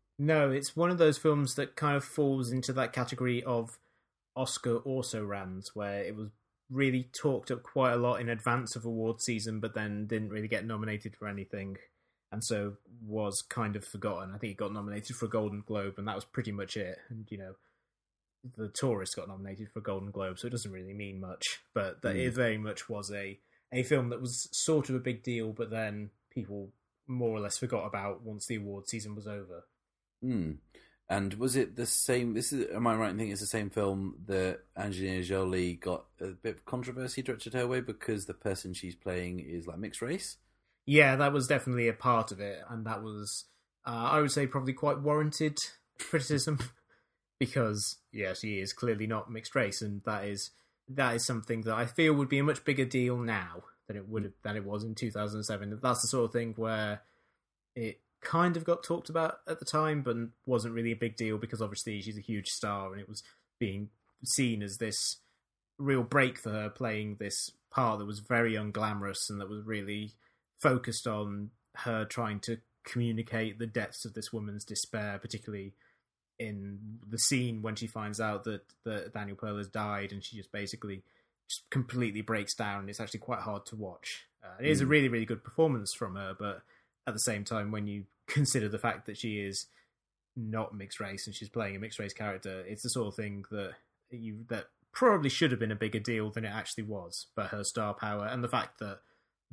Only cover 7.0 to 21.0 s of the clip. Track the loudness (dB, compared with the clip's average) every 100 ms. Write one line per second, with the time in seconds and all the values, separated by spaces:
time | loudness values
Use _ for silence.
7 | 0 0 2 2 0 -4 0 4 6 6
8 | 4 2 0 0 2 2 0 -4 -2 0
9 | 0 0 0 0 0 -2 -2 -2 -2 -2
10 | -2 -2 -2 -4 -2 -2 -2 -2 -2 -4
11 | -6 -8 -8 -6 -6 -6 -6 -10 -16 _
12 | _ _ -10 -6 -2 -2 -2 -6 -18 -16
13 | -6 -2 0 -2 -4 -2 -2 -2 -6 -6
14 | -4 -4 -6 -6 -6 -4 -4 -4 -6 -6
15 | -6 -4 0 2 0 -2 -4 -2 -2 -4
16 | -4 -4 -4 -4 -2 -4 -4 -4 -4 -6
17 | -10 -12 -10 -10 -12 -16 _ _ _ _
18 | _ _ _ _ -16 -8 -6 0 0 0
19 | -2 -6 -8 -10 -10 -10 -10 -8 -4 -4
20 | -4 -4 -4 -4 -4 -4 -6 -10 -10 -8